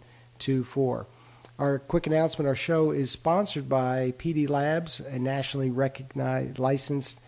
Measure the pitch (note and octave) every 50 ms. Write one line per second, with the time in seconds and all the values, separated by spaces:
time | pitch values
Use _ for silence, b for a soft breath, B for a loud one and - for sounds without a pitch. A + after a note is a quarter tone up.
0 | B B B B B B - - - - C3+ C3 B2 B2+ - C#3 C3+ B2+ A#2+ A#2
1 | G#2+ B B B B B B B B B B - C#3 C#3+ C#3 C3+ - - - F3
2 | - D#3 D#3 D#3 D#3+ D#3+ - - D3+ C#3 C3 B2 - - E3 D#3+ D#3 D3+ D3 C#3+
3 | C3+ B2 - - - D#3 E3+ F#3+ G#3 - - D3 C3+ C3 C3+ C3 C3 B2+ B2+ C3
4 | C3 B2+ B2+ - - E3 E3 D3+ D3 C#3 C#3+ C#3 C#3+ D3+ D#3 E3+ E3+ E3 - -
5 | B2+ C3+ C3+ B2+ B2 C3+ C3+ C#3 C3 - - C#3 C3+ C3 B2 B2+ C3+ C3 - -
6 | C3+ C3 - C#3 C3 B2+ C3 C3 C3 B2+ C3+ C3 B2+ C3 C#3 C#3 - - D3 C#3
7 | C3 - - B B